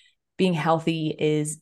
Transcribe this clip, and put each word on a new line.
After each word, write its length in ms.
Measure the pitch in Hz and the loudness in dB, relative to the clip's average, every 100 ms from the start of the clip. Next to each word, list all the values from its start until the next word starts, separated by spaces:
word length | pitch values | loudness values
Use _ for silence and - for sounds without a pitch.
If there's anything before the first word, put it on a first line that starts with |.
| _ _ _ - | _ _ _ -2
being 160 | 185 | 0
healthy 640 | 165 160 160 160 160 156 - | 0 2 0 0 -2 -2 -2
is 420 | 151 151 151 156 | 0 0 -2 -8